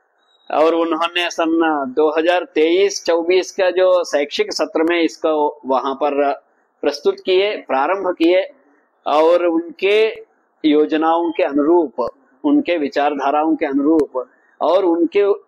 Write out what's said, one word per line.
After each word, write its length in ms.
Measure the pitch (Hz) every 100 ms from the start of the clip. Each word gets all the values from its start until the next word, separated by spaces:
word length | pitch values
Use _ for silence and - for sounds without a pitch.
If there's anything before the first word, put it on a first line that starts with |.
| _ _ _ _ -
और 240 | 143 160
उन्होंने 560 | 165 165 160 170 175 170
सन 540 | 175 165 165 160 151 131 151
दो 220 | 156 160
हज़ार 260 | 165 180
तेईस 600 | 165 156 160 180 196 -
चौबीस 480 | - 170 170 185 180
का 180 | - 185
जो 340 | 180 185 180
शैक्षिक 480 | 160 147 143 - 208
सत्र 300 | - 151 156
में 200 | 160 170
इसको 580 | 160 - 160 156 147 - 127
वहां 280 | 127 135
पर 380 | 135 147 139 143 - _ _ _ _
प्रस्तुत 360 | 143 139 196 196 -
किए, 300 | 185 202 202
प्रारंभ 580 | - 131 156 196 180 175
किए 320 | 165 185 202 - _ _ _ _ -
और 400 | 147 160 175 175
उनके 800 | 165 170 - 190 214 220 - - _ _ _
योजनाओं 680 | 156 151 151 156 165 165 170
के 100 | 170
अनुरूप, 680 | 160 143 143 175 143 - 113 - _ _
उनके 340 | 147 147 170 175
विचारधाराओं 800 | 139 147 147 139 139 147 160 156
के 100 | 151
अनुरूप 640 | 139 143 160 135 127 123 _ _ _
और 240 | 147 185
उनके 380 | 185 170 160 202 202 -